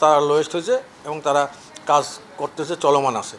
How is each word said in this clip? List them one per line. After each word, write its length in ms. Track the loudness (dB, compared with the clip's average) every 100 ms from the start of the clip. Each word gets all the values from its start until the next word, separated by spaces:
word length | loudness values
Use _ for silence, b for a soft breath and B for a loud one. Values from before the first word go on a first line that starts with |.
তারা 200 | 4 4
লোয়েস্ট 320 | 4 0 0
হয়েছে 260 | -4 -2 -4 -4 -16
এবং 160 | -12 -6
তারা 240 | 0 0 0 B B -10 0
কাজ 180 | 0 0 -8 -18 -12
করতেছে, 400 | -10 -8 -8 -2
চলমান 400 | 2 2 2 -2
আছে। 200 | -6